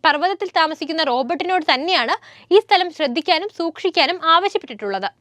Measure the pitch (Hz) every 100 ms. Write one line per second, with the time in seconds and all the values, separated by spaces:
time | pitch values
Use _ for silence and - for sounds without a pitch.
0 | 320 294 349 392 370 359 311 311 294 320
1 | 302 247 254 339 359 370 330 262 320 349
2 | 233 - - - - 381 - 392 359 302
3 | 294 240 311 320 403 - 339 - 370 349
4 | 277 359 320 330 392 403 - 220 202 196
5 | 190 -